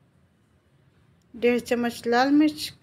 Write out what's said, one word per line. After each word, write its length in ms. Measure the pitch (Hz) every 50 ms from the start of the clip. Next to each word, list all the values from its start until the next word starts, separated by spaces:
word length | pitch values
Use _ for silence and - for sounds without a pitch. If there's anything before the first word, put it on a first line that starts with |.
| _ _ _ _ _ _ _ _ _ _ _ _ _ _ _ _ _ _ _ _ _ _ _ _ _ _ -
डेढ़ 260 | 226 226 240 247 233
चम्मच 400 | 240 - 247 233 240 233 233 - -
लाल 240 | 233 233 240 262 277
मिर्च, 400 | 294 294 311 302 302 - - - - _